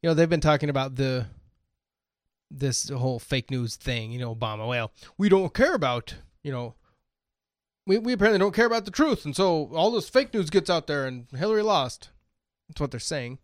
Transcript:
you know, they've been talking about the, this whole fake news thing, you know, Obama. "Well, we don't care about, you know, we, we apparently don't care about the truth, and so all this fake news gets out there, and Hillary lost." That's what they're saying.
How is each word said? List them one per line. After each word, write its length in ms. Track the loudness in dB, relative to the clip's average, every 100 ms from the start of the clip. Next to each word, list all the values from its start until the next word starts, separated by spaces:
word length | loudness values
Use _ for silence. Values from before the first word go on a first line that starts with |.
you 60 | 2
know, 60 |
they've 120 | 4 4
been 140 | 4
talking 300 | 2 2 2
about 260 | -2 -4 -4
the, 300 | -2 -2 -6 -12 _ _ _ _ _ _ _ _ _ _ _
this 380 | -6 -2 -2 -4
whole 300 | -4 -2 -4
fake 320 | -4 -4 -2
news 260 | -4 -4 -6
thing, 340 | -6 -6 -6
you 80 | -8
know, 160 | -8
Obama. 320 | -6 -6 -4 -4
"Well, 240 | -4 -4 _ -20 _
we 100 | 4
don't 240 | 4 4
care 220 | 2 2
about, 400 | 2 0 -2 -8 -18 -20 _
you 80 | -10
know, 240 | -10 -10 -14 _ _ _ _ _ _ _ _ _ _ 0
we, 120 | 0
we 160 | 2
apparently 240 | 2 4 4
don't 160 | 2
care 100 | 4
about 220 | 2 2 -4
the 40 |
truth, 360 | 0 2 2 -2
and 100 | 0
so 320 | 2 2 -2
all 160 | 0 2
this 180 | 2 2
fake 240 | 2 2
news 160 | -2 2
gets 220 | 0 2
out 160 | -2 0
there, 180 | -4 -4
and 200 | -8 -14 -4
Hillary 240 | 0 0
lost." 460 | 2 0 0 -8 -20 _ _ _ _ _ _
That's 100 | -8
what 100 | -6
they're 100 | -6
saying. 380 | -8 -8 -8 -14